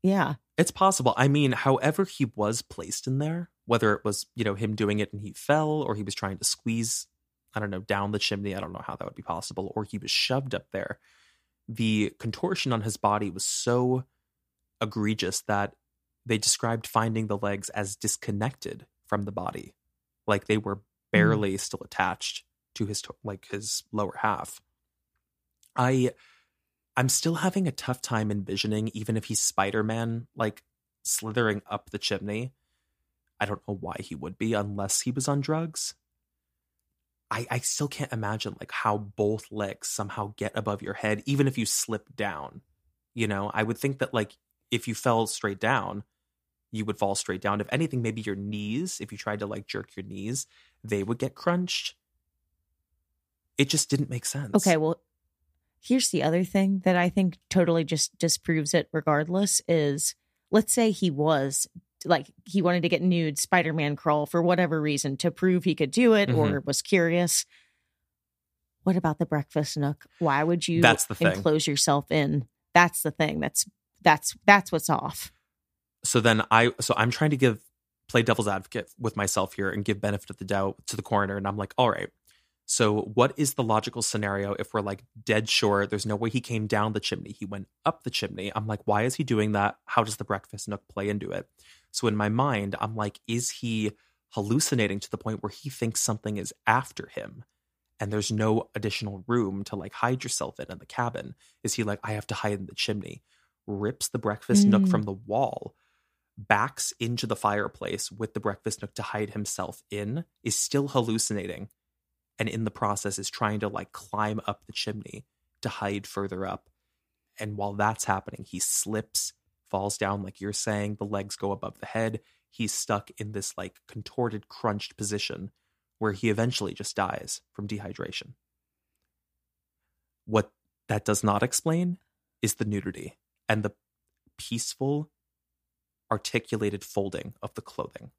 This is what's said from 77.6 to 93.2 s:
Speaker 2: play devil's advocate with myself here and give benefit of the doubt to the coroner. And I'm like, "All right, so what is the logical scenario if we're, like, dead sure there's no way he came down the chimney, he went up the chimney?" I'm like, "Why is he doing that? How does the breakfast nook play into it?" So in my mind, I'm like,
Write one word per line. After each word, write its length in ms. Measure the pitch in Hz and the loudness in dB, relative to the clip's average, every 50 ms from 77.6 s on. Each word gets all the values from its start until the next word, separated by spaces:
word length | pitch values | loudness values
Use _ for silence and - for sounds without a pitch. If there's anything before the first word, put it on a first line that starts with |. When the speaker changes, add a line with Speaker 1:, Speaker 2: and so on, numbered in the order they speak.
| _ _ _ _ _ _ _ _ _ | _ _ _ _ _ _ _ _ _
Speaker 2:
play 140 | - - 123 | 0 2 2
devil's 260 | 113 120 113 - 107 | 4 4 2 2 2
advocate 420 | 101 98 95 92 - - 120 - - - - | 0 -2 -4 -6 -6 -8 -8 -8 -8 -12 -6
with 180 | 135 110 - | -6 -4 -2
myself 360 | 101 101 95 - 101 95 - - | -2 -2 0 2 0 0 -2 -2
here 140 | - 98 95 | -4 -2 -2
and 140 | - 104 101 | -2 -2 0
give 160 | 110 104 101 | -2 -2 0
benefit 300 | - 104 101 98 - - | 0 -2 -2 -2 -6 -12
of 80 | 98 | -14
the 80 | _ 98 | _ -4
doubt 320 | 92 101 98 98 98 - - _ | -2 0 0 0 -2 -4 -6 _
to 80 | - - | -8 -8
the 60 | - | -8
coroner. 340 | 95 - 113 101 101 95 98 | -4 0 2 2 2 2 -2
And 100 | 101 98 | -4 -4
I'm 100 | 98 101 | -4 -4
like, 160 | 104 98 - - | -4 -6 -4 0
"All 120 | - 127 117 | 2 2 2
right, 180 | - - - - _ _ _ _ _ _ _ _ _ _ _ | 2 0 -4 -8 _ _ _ _ _ _ _ _ _ _ _
so 360 | - - - 120 104 104 107 - 104 107 | -4 2 4 4 4 4 2 0 0 4
what 180 | 117 120 135 - | 4 4 4 4
is 200 | - 151 135 - | 0 0 0 0
the 80 | - 123 | 0 2
logical 380 | 110 110 107 107 120 - 117 | 2 2 2 2 0 -4 -4
scenario 520 | 113 - - 110 104 101 98 98 98 101 101 | -4 -2 -2 -2 -2 0 -2 -2 -2 -2 -2
if 200 | - 104 - - | -4 -6 -2 -2
we're, 60 | 110 | -2
like, 240 | 101 101 101 101 - _ _ 113 - | 0 0 -6 -6 -10 _ _ -8 0
dead 240 | - 107 107 110 - | 2 2 2 4 2
sure 360 | - - - 104 101 98 101 | 2 4 4 4 4 4 2
there's 200 | 95 107 101 - | 2 -2 -2 0
no 100 | 110 104 | -2 -2
way 140 | 101 117 117 | 0 -2 0
he 100 | 117 127 | 0 -2
came 280 | 123 - 120 110 107 | -2 -2 -4 -2 0
down 260 | 104 113 104 104 110 107 | 2 2 2 2 2 0
the 80 | 104 | -2
chimney, 300 | - - - 85 82 - 113 | -2 -2 -4 -4 -8 -12 -10
he 60 | _ 104 | _ -8
went 220 | 98 101 98 95 _ _ _ _ | -8 -8 -10 -10 _ _ _ _
up 200 | 160 165 - _ | -2 -2 -2 _
the 60 | 127 | -6
chimney?" 400 | - - - - 95 92 95 101 - | -4 -4 -4 -4 -6 -6 -8 -4 -4
I'm 120 | 110 107 | -4 -2
like, 140 | 110 107 104 - | -2 -4 -2 0
"Why 180 | - 104 104 113 | 2 2 4 2
is 120 | 127 127 | 0 0
he 100 | - 139 | -2 0
doing 260 | 123 120 107 107 107 104 | 2 2 2 4 2 2
that? 260 | 101 101 107 - _ _ | 2 2 0 0 _ _
How 200 | - - 120 113 | 0 2 2 2
does 100 | 107 107 | 2 -2
the 80 | - 107 | -8 -2
breakfast 460 | - 101 98 - _ - 95 - - | -2 -2 -4 -4 _ -14 -12 -8 -8
nook 180 | 101 101 _ | -8 -10 _
play 220 | _ - 101 98 104 | _ -6 -4 -2 -2
into 220 | 104 104 - - | -2 -2 -4 -4
it?" 180 | - 50 95 _ _ _ _ - - _ _ _ | -6 -6 -8 _ _ _ _ -20 -20 _ _ _
So 160 | - - - | -6 0 2
in 80 | 113 107 | 2 2
my 140 | 104 104 104 | 4 2 2
mind, 480 | 110 120 135 147 127 104 101 98 92 - | 2 2 2 2 2 0 -2 -4 -4 -4
I'm 160 | 113 110 110 | -4 -4 -2
like, 240 | 110 104 101 - - | -4 -4 -4 -4 -8